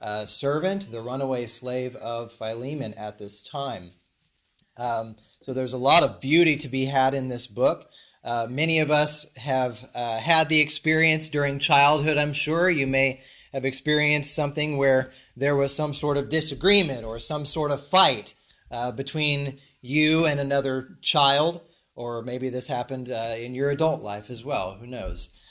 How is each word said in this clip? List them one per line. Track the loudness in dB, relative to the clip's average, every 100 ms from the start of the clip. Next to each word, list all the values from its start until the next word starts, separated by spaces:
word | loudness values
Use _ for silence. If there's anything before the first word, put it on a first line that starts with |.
uh, | -8 -4 0
servant, | 2 2 0 0 -2 -6
the | -8
runaway | -6 -4 -2 -2 -4
slave | -6 -4 -4 -4 -8
of | -8 -6 -8
Philemon | -8 -8 -6 -6 -6 -8
at | -8 -10 -10
this | -12 -12
time. | -10 -8 -8 -8 -12 -20 _ _ -20 _ _ -20 -20 -8
Um, | -4 -4 -6 -12 -20 _
so | -8
there's | -4 -4
a | 0
lot | 6 6
of | 6 0
beauty | 2 4 4 2
to | -2
be | -2 0
had | 2 2 0
in | -4
this | -2 -4
book. | 2 0 0 -8 -20 -20 _
Uh, | -6 -4 -2
many | 0 2 2
of | 4
us | 4 4 2 -2 -6
have, | -2 0 0 -4 -12 -6
uh, | -4 -2
had | 2 4 4
the | 2
experience | 2 0 0 2 4 2 2
during | 2 0 0
childhood, | 4 6 6 4 2 0
I'm | 0
sure. | 0 0 2 2
You | 2 0
may | 2 2 0 -10 -20 -10
have | -4 -4
experienced | -2 0 2 2 2 2 2
something | 2 -2 -2 2
where | 4 4 2 -8 -20 -4
there | 0 2
was | 2 2
some | 0
sort | -2 0 0
of | 0
disagreement | 0 0 0 4 4 4 -2 -8
or | -6
some | -6 -4 -4
sort | -2 -2
of | -2 2
fight, | 4 4 2 -6 -16 -20 -20 -12
uh, | -6 -6
between | -6 -6 -4 -2 -2 -4 -10 -18 _
you | -4 0 2 2 2
and | 0
another | 0 0 0 -2 -6 -6
child, | 0 4 4 4 2 -2 -10 _ _ -12
or | -8 -6
maybe | -6 -6 -4
this | -4 -4
happened, | -4 -4 -8 -6
uh, | -6 -4 -6
in | -6 -2
your | -2
adult | 0 0 -2
life | -6 -10 -10
as | -12 -6
well, | -4 -4 -8
who | -12
knows? | -10 -6 -6 -6 -8 -20